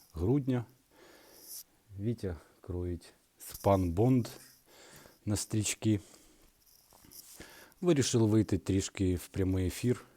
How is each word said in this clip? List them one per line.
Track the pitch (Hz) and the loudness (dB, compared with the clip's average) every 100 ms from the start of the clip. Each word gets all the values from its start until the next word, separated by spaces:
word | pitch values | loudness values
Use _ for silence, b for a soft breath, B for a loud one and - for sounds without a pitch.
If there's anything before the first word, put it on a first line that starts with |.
| _ | _
грудня. | 80 90 143 131 123 110 _ _ B B B B B B - - _ _ 98 | -6 -2 -2 0 -4 -4 _ _ B B B B B B -20 -20 _ _ -8
Вітя | 104 113 98 80 - _ | -6 -4 -6 -8 -14 _
кроїть | - 90 90 87 - _ _ - | -10 -6 -6 -6 -10 _ _ -20
спанбонд | - - 101 98 90 85 117 127 113 - - _ _ B B B B B - | -18 -4 2 2 2 2 4 4 0 -8 -20 _ _ B B B B B -6
на | 104 | -4
стрічки. | - 110 104 - 110 104 - - - _ _ _ _ _ _ - - - - B B B B B | -4 -4 -2 -2 0 0 -2 -20 -20 _ _ _ _ _ _ -20 -20 -20 -20 B B B B B
Вирішили | 180 151 117 120 113 | 2 4 4 4 4
вийти | 110 98 92 | 4 4 0
трішки | - 98 - - 92 90 | 0 -2 -2 -2 0 0
в | - | -4
прямий | - 92 95 92 | -4 0 0 -2
ефір | - 120 123 - | -2 -2 -2 -6